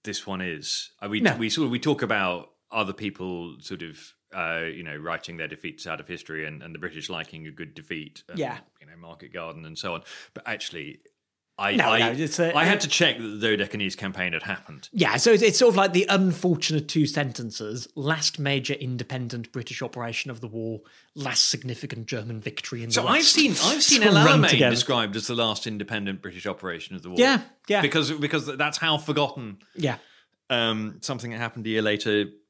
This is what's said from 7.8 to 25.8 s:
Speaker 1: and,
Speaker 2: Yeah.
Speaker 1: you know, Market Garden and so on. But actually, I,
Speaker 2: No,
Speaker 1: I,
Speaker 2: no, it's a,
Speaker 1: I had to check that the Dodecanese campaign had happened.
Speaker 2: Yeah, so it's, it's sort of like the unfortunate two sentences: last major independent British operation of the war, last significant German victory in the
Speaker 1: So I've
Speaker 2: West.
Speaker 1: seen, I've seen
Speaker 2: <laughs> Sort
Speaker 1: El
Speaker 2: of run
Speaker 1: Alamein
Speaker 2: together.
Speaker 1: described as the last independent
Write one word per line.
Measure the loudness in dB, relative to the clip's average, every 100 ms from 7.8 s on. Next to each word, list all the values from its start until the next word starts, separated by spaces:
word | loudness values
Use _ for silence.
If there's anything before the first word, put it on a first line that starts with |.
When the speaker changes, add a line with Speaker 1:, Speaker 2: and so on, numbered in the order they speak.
| -12 -12 -12 -20 -14
Speaker 1:
and, | -8
Speaker 2:
Yeah. | -8 -8 _ _
Speaker 1:
you | -20
know, | -20
Market | -20 -20 -16
Garden | -12 -12 -12 -14
and | -10
so | -8
on. | -8 -10 -20 -18
But | -16 -10
actually, | -8 -8 -10 -12 -16 _ _ _ _ _ -4
I, | 0 2
Speaker 2:
No, | 4
Speaker 1:
I, | 4
Speaker 2:
no, | 2 0
it's | -2 0
a, | 2 4
Speaker 1:
I |
had | 4 2
to | 2
check | 4 2 2
that |
the | -6 -2 0 2
Dodecanese | 0 -2 -4 -4
campaign | -8 -4 -4
had | -4
happened. | -6 -10 -10 -18 -8
Speaker 2:
Yeah, | 2 4 6
so | 6
it's, | 8
it's | 6 8
sort | 6
of | 6
like | 4
the | 4 4
unfortunate | 4 4 2 2 2 0 -2 0
two | 0 2
sentences: | 0 -4 -6 -10 -8 -8 -8 -10
last | -6 -2 0 -2 -2
major | 0 0 -2
independent | -4 -4 -6 -6 -6 -6 -8 -8
British | -10 -10 -8
operation | -8 -8 -8 -6 -8
of | -10
the | -8
war, | -6 -6 -8 -12 -20 _
last | -8 -2 2 2
significant | 0 -6 -8 -8 -10 -6
German | -8 -6 -8
victory | -8 -10 -10 -8
in | -2
the |
Speaker 1:
So | 0
I've | 4 4
Speaker 2:
West. | 6
Speaker 1:
seen, | 6 4
I've | 4 4 4
seen | 6 8
Speaker 2:
<laughs> |
Sort | 8 8
Speaker 1:
El |
Speaker 2:
of | 8
run | 8
Speaker 1:
Alamein | 6
Speaker 2:
together. | 6 6
Speaker 1:
described | 4 2 2 2 -2
as | -2
the | 0
last | 0 -2 -6
independent | -6